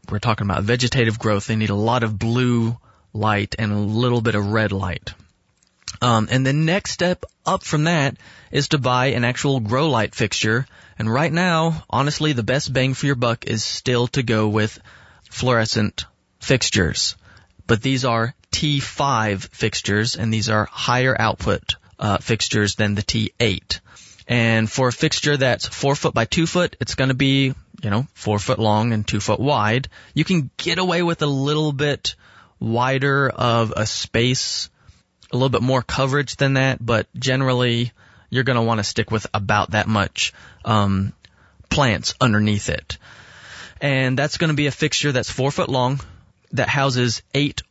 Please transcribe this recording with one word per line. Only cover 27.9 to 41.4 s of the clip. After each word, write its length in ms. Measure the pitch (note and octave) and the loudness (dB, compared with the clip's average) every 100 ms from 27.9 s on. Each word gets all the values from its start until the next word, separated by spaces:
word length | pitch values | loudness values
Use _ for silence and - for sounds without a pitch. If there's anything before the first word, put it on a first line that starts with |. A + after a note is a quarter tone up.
know, 160 | G2+ C#3 | -2 -2
four 260 | - - G#2 | -6 -2 0
foot 180 | - B2+ | 0 0
long 340 | A2 G#2+ A#2 | 2 2 2
and 140 | A2 G#2 | -2 -2
two 140 | G#2+ | -2
foot 180 | - G#2+ | 0 0
wide. 500 | C3 C#3 G#2+ A#2+ C3+ - - | 0 0 2 0 -4 -12 -8
You 120 | - | -2
can 260 | D#3 F#3 C3 - | 0 0 -2 -6
get 220 | - E3+ | -6 -2
away 240 | F#3 F3 | 0 0
with 200 | F3 E3+ | 0 0
a 40 | D3+ | 0
little 460 | C3+ C#3 D3+ D3+ | 0 0 0 0
bit 440 | C#3 D3 C#3 - - - - - - | 0 -2 -2 -4 -8 -14 -20 -20 -8
wider 720 | A2 A#2 B2+ C3+ C#3 C#3 C3+ | -2 0 2 2 2 2 2
of 420 | - A#2+ A#2 A2 - | 0 2 2 2 0
a 100 | G#2+ | -4
space, 840 | - - A2+ B2 B2+ - - - _ _ _ _ _ - | -4 -4 0 0 0 -4 -6 -10 _ _ _ _ _ -6
a 40 | B2 | 0
little 120 | C3 | 2
bit 140 | A#2+ | 2
more 200 | B2 C3 | 2 0
coverage 540 | A2+ - C3+ C#3+ C3+ - | 0 -2 0 0 -2 -2
than 180 | C#3 | 0
that, 300 | C3+ C3+ C3+ | 2 0 -2
but 220 | A#2+ A2+ - - | 0 0 -2 -4
generally 760 | C3 C3 C3+ B2 B2 A#2 A#2 - - - - | -2 0 2 2 2 0 -2 -6 -20 -20 -6
you're 160 | B2 | -2
gonna 180 | B2+ A#2+ | 2 2
wanna 220 | A2+ A2+ | 2 0
stick 260 | G2+ - G#2+ | -2 -2 -2
with 160 | A2 - | -2 -2
about 380 | G#2 F#2+ G#2 - | -4 0 2 2
that 160 | G#2+ G#2 | 0 2
much, 460 | G#2+ F#2+ - - - - - | 2 0 -2 -6 -6 -20 -10
um, 480 | - A2 G2+ F#2+ G2 - - _ | 0 2 2 0 -2 -6 -20 _